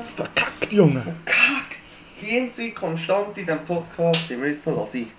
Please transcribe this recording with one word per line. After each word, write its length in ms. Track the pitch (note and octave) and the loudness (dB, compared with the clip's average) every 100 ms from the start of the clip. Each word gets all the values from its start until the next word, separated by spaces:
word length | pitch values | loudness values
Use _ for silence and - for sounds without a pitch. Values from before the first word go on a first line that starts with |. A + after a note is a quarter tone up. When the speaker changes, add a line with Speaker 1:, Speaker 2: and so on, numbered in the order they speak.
| A#3 - | -6 -6
Speaker 1:
Verkackt, 560 | - - A#3+ - - | -2 0 -2 -2 0
Junge. 300 | G#3 D#3+ B2+ | 6 6 6
Speaker 2:
Verkackt! 800 | E3+ E3 - - C4+ C4+ - - - - - - | -2 -6 0 4 4 2 -4 -12 -16 -20 -20 -10
Die 160 | - A#3+ | -2 0
einzige 340 | B3+ A#3+ A#3 | 0 -4 -8
Konstante 680 | - F3 E3 - G3 G3+ G3+ | -4 -4 -2 0 0 0 -4
in 40 | F3 | -4
diesem 140 | D3+ - | -4 -2
Podcast, 640 | E3+ E3 - E3+ E3 - | -4 -4 0 4 4 0
die 100 | B2 | -2
wir 80 | C#3+ | -2
jetzt 180 | D3 E3 | -2 -2
noch 120 | A#2+ | -2
lassen. 300 | G#2 B2+ A2 | -2 -6 -6